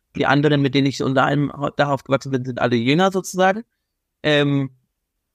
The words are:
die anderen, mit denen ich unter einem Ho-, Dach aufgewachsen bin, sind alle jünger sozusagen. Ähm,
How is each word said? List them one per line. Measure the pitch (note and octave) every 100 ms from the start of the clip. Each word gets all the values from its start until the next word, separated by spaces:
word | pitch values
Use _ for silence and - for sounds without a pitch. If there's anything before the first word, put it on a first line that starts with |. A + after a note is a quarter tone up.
| _ -
die | -
anderen, | C#3+ D3 D3
mit | C#3
denen | C3+ C#3
ich | -
unter | C3+ C3+
einem | C#3+ C#3+ C#3
Ho-, | C#3+ C#3+
Dach | - C#3+
aufgewachsen | C3+ - C3+ C#3
bin, | C3+
sind | C3 A#2+
alle | B2 A#2+
jünger | A#2+ D#3 F#3+
sozusagen. | F#3 F3 F#3 F#3 G#3 - _ _ _ _ _
Ähm, | D3+ D3 C#3+ C#3 C3+ _ _ _ _ _ _